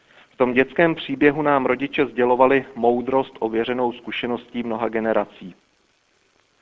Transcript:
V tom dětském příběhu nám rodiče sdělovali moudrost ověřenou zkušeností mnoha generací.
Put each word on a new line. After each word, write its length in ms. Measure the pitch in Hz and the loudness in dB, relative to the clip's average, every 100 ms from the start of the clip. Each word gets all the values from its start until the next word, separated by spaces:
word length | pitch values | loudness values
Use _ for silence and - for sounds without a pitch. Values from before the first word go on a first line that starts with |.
| _ - _ | _ -20 _
V 60 | - | -2
tom 160 | 127 | 0
dětském 420 | 123 131 - 165 | 2 0 2 0
příběhu 480 | 160 - 135 147 147 | 0 -6 2 2 2
nám 240 | 147 139 123 | 2 2 2
rodiče 400 | 127 139 - 123 | -2 -2 -2 -2
sdělovali 580 | 113 123 123 127 135 127 | 0 2 4 4 4 -2
moudrost 640 | 120 120 120 120 131 - - | -2 0 0 0 -2 -2 -4
ověřenou 540 | 113 113 117 123 123 | -4 -2 -2 -2 -2
zkušeností 720 | 120 - - 123 233 - 120 | -4 -10 -8 -4 -6 -8 -8
mnoha 260 | 117 113 113 | -6 -4 -2
generací. 640 | 113 110 107 101 - 92 - _ _ _ _ _ _ _ _ _ _ | -2 0 0 -2 -8 -20 -20 _ _ _ _ _ _ _ _ _ _